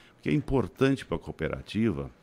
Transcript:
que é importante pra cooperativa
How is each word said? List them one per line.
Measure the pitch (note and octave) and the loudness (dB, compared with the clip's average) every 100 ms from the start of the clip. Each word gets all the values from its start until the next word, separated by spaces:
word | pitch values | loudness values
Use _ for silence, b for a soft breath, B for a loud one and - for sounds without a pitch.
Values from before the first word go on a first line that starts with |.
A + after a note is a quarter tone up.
| B B | B B
que | - | 0
é | |
importante | D3+ - C3+ F2+ - C3+ C3+ - | 0 2 0 0 2 2 2 -2
pra | E2+ | -6
cooperativa | - D2 D2 C2+ - G2+ A2 D2 C2+ - | -6 -4 -4 -4 -4 0 0 0 -6 -12